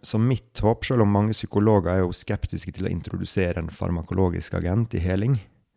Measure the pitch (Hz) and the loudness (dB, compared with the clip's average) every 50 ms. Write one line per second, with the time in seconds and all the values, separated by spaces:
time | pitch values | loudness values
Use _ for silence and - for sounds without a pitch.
0 | - - - 107 113 127 131 - - _ - - - 107 117 - - - 131 120 | -6 -4 0 2 2 2 0 -2 -4 _ -4 0 2 2 2 0 0 0 2 4
1 | 107 101 101 98 104 110 110 - - - - 101 104 110 107 101 85 87 90 95 | 4 4 4 4 2 2 0 -4 -6 -2 0 2 4 6 4 4 4 2 2 2
2 | 92 87 87 - - - 104 - - - - - - - - - 98 92 90 87 | 0 0 -2 -4 -6 -4 -4 -4 -4 -4 -6 -6 -8 -8 -8 -6 -4 -4 -4 -4
3 | - - - 90 92 - - 101 92 87 85 85 82 80 - - 92 87 87 85 | -6 -6 -6 -6 -6 -4 0 0 0 0 0 -2 -4 -6 -6 -4 -2 -2 -2 -2
4 | 87 - 87 95 95 87 85 85 85 - 92 90 82 85 92 113 117 117 - 92 | -4 -2 0 2 2 2 2 -2 -4 -4 -4 -2 -2 0 0 0 0 -2 -2 -2
5 | 85 90 92 98 107 127 139 107 - - _ _ _ _ _ | -2 0 0 0 2 0 0 0 -2 -8 _ _ _ _ _